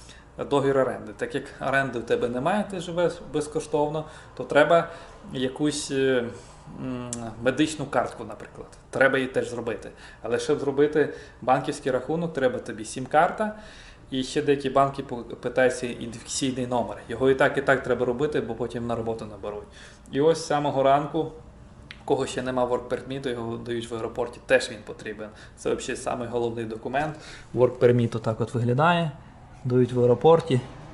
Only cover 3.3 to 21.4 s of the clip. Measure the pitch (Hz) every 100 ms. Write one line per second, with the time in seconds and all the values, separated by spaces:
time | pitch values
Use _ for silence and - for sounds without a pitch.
3.3 | 151 147 156 - 151 147 156 156 - -
4.3 | - 123 143 156 170 165 - - - -
5.3 | 139 127 135 151 143 - 135 135 127 117
6.3 | 104 - - - - 131 123 123 120 113
7.3 | 113 123 127 156 - 135 127 110 - 117
8.3 | 131 - - - - - 123 131 135 127
9.3 | 127 110 120 117 101 - - - - 113
10.3 | 117 - 135 135 135 147 151 139 - -
11.3 | - 117 135 139 143 135 127 135 165 170
12.3 | 147 127 117 - 113 107 131 127 151 175
13.3 | - 214 - - - - - - 131 131
14.3 | 156 143 139 135 135 139 135 135 120 113
15.3 | - 123 127 127 - 120 - 117 113 -
16.3 | - 135 123 120 123 110 101 - 117 131
17.3 | 135 135 143 139 131 131 120 123 120 147
18.3 | 151 117 117 117 120 117 117 110 110 107
19.3 | 101 104 104 - - - - - 135 156
20.3 | 160 - 147 147 131 135 143 147 165 156
21.3 | -